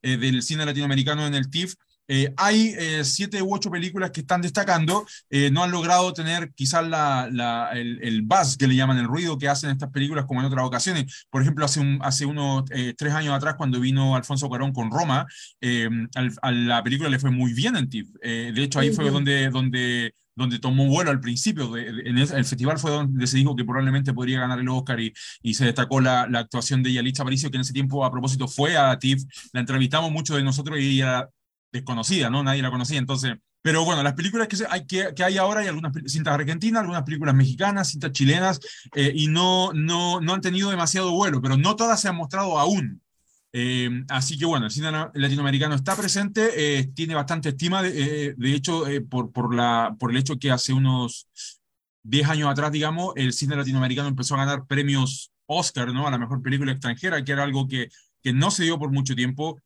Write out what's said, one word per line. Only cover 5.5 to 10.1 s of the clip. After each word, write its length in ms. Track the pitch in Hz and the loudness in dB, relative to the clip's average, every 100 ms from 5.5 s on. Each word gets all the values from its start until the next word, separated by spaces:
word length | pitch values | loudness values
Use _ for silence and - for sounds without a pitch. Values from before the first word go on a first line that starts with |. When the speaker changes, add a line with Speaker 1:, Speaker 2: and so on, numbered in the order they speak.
Speaker 1:
no 140 | 143 | 4
han 80 | 180 | 2
logrado 400 | 175 165 180 180 | 0 4 4 4
tener 400 | 165 160 170 160 | 0 -4 -4 -6
quizás 320 | - 135 165 165 | -4 0 0 0
la, 420 | 160 147 131 127 | 2 2 2 0
la, 380 | 127 120 117 120 | -2 -2 -2 -2
el, 260 | 123 120 120 | -4 -6 -6
el 220 | 117 110 | -2 -2
buzz 340 | 107 190 156 131 | 4 4 4 2
que 120 | 135 | 4
le 80 | 127 | 4
llaman, 220 | 131 127 | 4 2
el 80 | 120 | 0
ruido 320 | 147 175 147 | -2 -2 -2
que 100 | 139 | 0
hacen 220 | 143 147 | 0 0
estas 200 | 135 143 | -4 -4
películas 340 | 139 139 | -2 -2